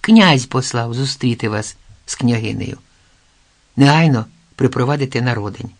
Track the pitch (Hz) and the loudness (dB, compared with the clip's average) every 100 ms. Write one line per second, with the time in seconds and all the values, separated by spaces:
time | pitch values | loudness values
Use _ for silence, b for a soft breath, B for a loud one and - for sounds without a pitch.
0 | - 226 190 139 120 131 127 120 117 117 | 6 6 6 4 0 -4 -4 -6 -6 -4
1 | 135 - 127 117 113 107 - - _ - | -6 -4 -4 -2 -4 -4 -8 -14 _ -20
2 | - - 123 117 110 107 104 - _ _ | -14 -4 -2 -2 -4 -8 -8 -12 _ _
3 | _ _ _ _ _ _ _ - 139 156 | _ _ _ _ _ _ _ 2 4 4
4 | 165 123 107 _ _ - 127 123 123 143 | 2 0 -4 _ _ -2 -2 0 -2 -2
5 | 135 127 123 117 101 95 - | -4 -4 -2 -4 -6 -10 -16